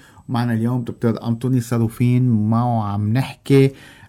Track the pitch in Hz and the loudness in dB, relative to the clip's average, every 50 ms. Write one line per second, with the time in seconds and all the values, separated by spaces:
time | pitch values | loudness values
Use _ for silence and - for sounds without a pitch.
0 | - - - - - - 107 117 123 120 117 110 113 117 127 127 117 117 - - | -20 -20 -20 -20 -10 -6 -4 -2 -2 0 0 0 0 -2 -2 -4 -4 -8 -6 -2
1 | - 117 113 - - 117 113 113 127 127 131 127 117 - 120 117 117 107 - - | -2 -2 -2 -2 -2 -4 -4 -2 -2 0 0 0 0 -2 -2 -2 -2 -2 -2 0
2 | 123 123 123 123 127 127 117 107 104 107 113 113 123 123 117 113 107 101 101 101 | 0 2 2 2 2 2 2 2 2 0 0 0 0 0 0 -2 -2 -2 -4 -4
3 | 104 104 110 131 135 - - - - - 139 135 135 135 135 - - - - - | -2 0 0 -2 -2 -4 -8 -10 0 2 4 6 4 4 2 -4 -16 -20 -20 -20
4 | - | -20